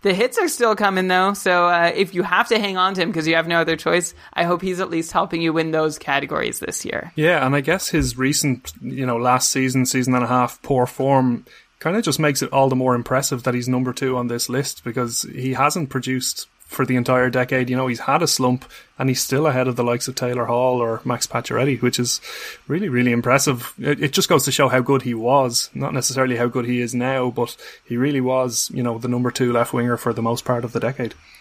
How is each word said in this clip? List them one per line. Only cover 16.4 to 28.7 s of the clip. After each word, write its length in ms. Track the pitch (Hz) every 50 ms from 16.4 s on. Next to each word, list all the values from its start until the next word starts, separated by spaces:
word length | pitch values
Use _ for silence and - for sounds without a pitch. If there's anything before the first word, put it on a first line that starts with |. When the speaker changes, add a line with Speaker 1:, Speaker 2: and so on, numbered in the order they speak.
| - _ _ _ -
Speaker 2:
for 200 | - - - 135
the 80 | 117 127
entire 340 | 127 117 - 131 127 127 127
decade. 400 | 120 127 127 123 135 131 127 120
You 60 | 127
know, 100 | 127 131
he's 140 | 127 120 117
had 240 | - - 139 147 170
a 40 |
slump 380 | 151 - - 131 127 127 131 - - - - - _ _
and 100 | - 135
he's 140 | 135 127 -
still 240 | - - 135 135 156
ahead 220 | 156 127 127 127
of 80 | 127 120
the 80 | 123 120
likes 240 | 120 120 123 -
of 80 | - 127
Taylor 300 | - 127 123 123 123 117
Hall 360 | 117 120 120 127 127 127 123
or 200 | 120 113 113 110 -
Max 220 | 131 123 113 -
Pacioretty, 520 | - - 123 113 - 117 117 131 147 131 113
which 180 | 123 123 - -
is 200 | 123 117 - - - - - - - - - - _
really, 220 | - 139 180 214 185
really 220 | 127 123 123 123
impressive. 640 | 120 120 117 123 127 139 - 151 131 120 120 - - -
It, 220 | - 135 147 -
it 120 | 156 139 -
just 140 | 190 -
goes 160 | - 180 147 -
to 60 | 143
show 180 | 127 - 143 127
how 100 | 123 131
good 240 | 123 127 139 135 127
he 100 | 131 117
was, 560 | 110 110 120 135 143 135 123 117 - - - -
not 180 | 135 135 135 -
necessarily 440 | 131 120 - 127 131 131 127 123
how 100 | 117 120
good 180 | 120 117 131 120
he 160 | 120 123 120
is 140 | 120 117 123
now, 340 | 123 123 131 135 135 127 127
but 260 | 120 123 120 - - - - - - - _
he 100 | - 120
really 260 | 120 127 147 147 135
was, 500 | 127 127 131 131 131 123 113 - - -